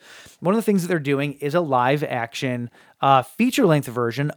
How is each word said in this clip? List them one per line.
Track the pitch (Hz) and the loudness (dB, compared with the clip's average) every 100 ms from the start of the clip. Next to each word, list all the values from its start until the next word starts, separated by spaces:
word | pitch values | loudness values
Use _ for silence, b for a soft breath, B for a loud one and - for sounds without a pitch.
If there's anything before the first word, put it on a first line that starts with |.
| B B B B | B B B B
One | 160 | -2
of | 220 | 0
the | |
things | 220 202 | 2 0
that | 175 | 0
they're | 175 | -2
doing | 139 139 147 | -2 -2 -2
is | 135 143 | -6 -4
a | 170 | -2
live | 160 127 123 147 | 0 2 2 0
action, | 143 127 113 - 131 123 120 - b b | -2 -6 -8 -6 -6 -6 -8 -14 b b
uh, | 139 135 | 4 4
feature | 123 - 247 294 202 | 2 0 0 2 4
length | 151 131 | 4 0
version | 117 117 117 147 | -4 -4 -2 -6